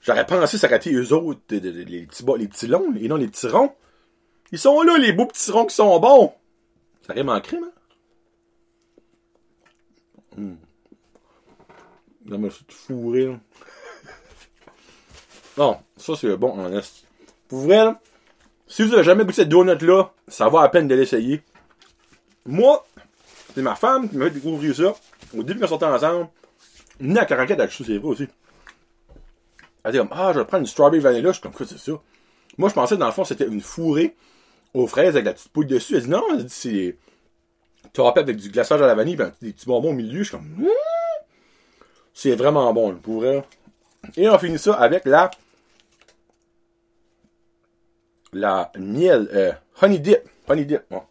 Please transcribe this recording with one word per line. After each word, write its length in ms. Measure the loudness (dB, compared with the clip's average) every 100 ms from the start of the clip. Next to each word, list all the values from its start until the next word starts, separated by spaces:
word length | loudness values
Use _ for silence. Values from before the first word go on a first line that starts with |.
| 0
J'aurais 180 | -2 0
pensé 320 | 0 0 0
s'arrêter 360 | 0 0 0
eux 180 | -4 0
autres, 300 | -2 -2 -12 _
de, 100 | -8
de, 100 | -8
de, 140 | -12
les 220 | -14 -16 -16
petits 180 | -10
bas, 140 | -4 -4
les 100 | -6
petits 200 | -10 -4
longs, 280 | -2 -2 -6
et 140 | -4
non 80 | -4
les 100 | -6
petits 200 | -6 -2
ronds. 260 | 0 0 _ _ _ _ _ _ _ _
Ils 40 | 0
sont 240 | 4 6
là, 160 | 6 4
les 140 | 4
beaux 140 | 2 -2
petits 260 | -4 -2
ronds 140 | 0 0
qui 100 | 2
sont 240 | 4 6
bons. 320 | 8 8 8 0 _ _ _ _ _ _ _
Ça 60 |
rime 160 | -6 -2
en 140 | -4
crime, 240 | -4 -12 -12
hein ? 60 | _ _ _ _ _ _ _ _ _ _ _ _ _ _ _ _ _ _ _ _ _ _ _ _ _ _ -14
Hmm. 180 | -14 -16 _ _ _ _ _ _ _ _ _ _ _ _ _ _ _ _ -14
Non, 120 | -8
mais 120 | -8
c'est 200 | -10 _
fourré, 540 | -20 _ -10 -4 -2 -2
là. 100 | -6
<laughs> 40 | _ _ -20 -20 -20 -20 -20 -20 _ -20 _ _ _ _ _ _ _ -20 _ -20 _ -2
Bon, 200 | 0 0 _ _
ça, 180 | -10 -4
c'est 220 | -2 -2
bon, 200 | -2 -4
en 140 | -8
est. 320 | -8 -8 -20 _ _ _ _ _
Pour 140 | -8
vrai, 120 | 2 4
là, 240 | 4 0 _ _ _ _ _ _ _
si 180 | -4
vous 100 | 2
avez 100 | 4
jamais 220 | 6 4 4
goûté 160 | 0
cette 80 | 4
donut-là, 640 | 6 4 2 4 4 2 _ _
ça 180 | 0 2
vaut 140 | 4
la 80 | 6
peine 180 | 4 2
de 80 | 2
l'essayer. 460 | 2 0 -2 -6 _ _ _ _ _ _ _ _ _ _ -8
Moi, 420 | 2 4 4 0 _ _ _ _ -20 -14
c'est 80 | -6
ma 140 | -4 -2
femme 320 | 0 0 -2
qui 80 | -4
m'a 100 | -4
fait 60 |
découvrir 420 | -4 -8 -6 -4
ça. 220 | 0 -2 -2 _ _ -16 -12
Au 60 |
début, 160 | -10 -6
quand 60 | -4
on 40 |
sortait 160 | -4 -2
ensemble, 440 | -2 -2 -4 -8 _ _ _ _ _ _ _
ni 180 | -2 -2
à 60 | 0
Caracat, 300 | -2 -2 0
elle 60 |
a 80 | -2
c'est 280 | -4 -8 -6
vrai 100 | -4
aussi. 200 | -6 -8 _ _ _ -20 _ _ _ _ -20 -20 _ _ _ -20 _ -4
Elle 60 |
dit 60 | -2
comme, 100 | -2
ah, 200 | -2 -2
je 60 | -2
vais 60 | -2
prendre 160 | -4
une 60 | -4
strawberry 340 | 4 4 6
vanilla. 280 | 2 2 0
Je 40 |
suis 80 | -2
comme, 120 | -8
quoi, 120 | -14 -14
c'est 120 | -14
ça ? 160 | -12 -12 _ _ _ _ _ -2
Moi, 100 | -2
je 60 |
pensais, 240 | 0 -2 0
dans 80 | -2
le 80 |
fond, 100 | -2
c'était 240 | -6 -4 -4
une 140 | -6
fourrée 560 | -10 -8 -2 0 -2 _ _ _ _ _ _
aux 120 | -4 -2
fraises 300 | 2 2 2
avec 80 |
la 80 | -2
petite 220 | -8 -10
poudre 160 | -6 -2
dessus. 260 | -2 -2 -4
Elle 80 |
dit, 60 | -2
non, 140 | -2 -2
elle 100 | -4
dit, 100 | -6
c'est 440 | -12 -6 -4 -4 -8 _ _ _ _ _ _ _ _ _
tapé 260 | 0 2 2
avec 160 | 0 -6
du 140 | -6
glaçage 320 | -4 0 2
à 60 | 4
la 80 | 2
vanille, 200 | 0 -2
ben, 160 | -6 -8
des 120 | -18
petits 120 | -16 -4
bonbons 260 | -2 -2
au 20 |
milieu. 300 | -4 -8 -8
Je 60 | -8
suis 80 | -10
comme, 120 | -16 -6
hmm ? 100 | -2 -2 -2 -6 -6 -10 -12 _ _ _ _ _ _ _ _
C'est 220 | -6 -2 0
vraiment 380 | 2 2 0
bon, 240 | 0 -2 -4
pour 240 | -8 -4
vrai. 240 | -2 -4 -6 _ _ _ _ _ -18 -2
Et 100 | 4
on 100 | 4
finit 220 | 2 -2
ça 140 | 0
avec 320 | 2 4 2 2
la, 260 | 4 2 -4 _ _ _ _ _ _ _ _ _ _ _ _ _ _ _ _ _ _ _ _ _ _ _ _ _ _ _ _ _
la 400 | -6 -2 -2 -4 -10
miel, 520 | -10 -4 2 2 0
euh, 200 | -2 -2 -4 _ _
honey 180 | 0 0
dip. 200 | 0 0 0 _ -4
Honey 160 | -4 -2
dip, 160 | -6 -6
bon. 120 | -16 -16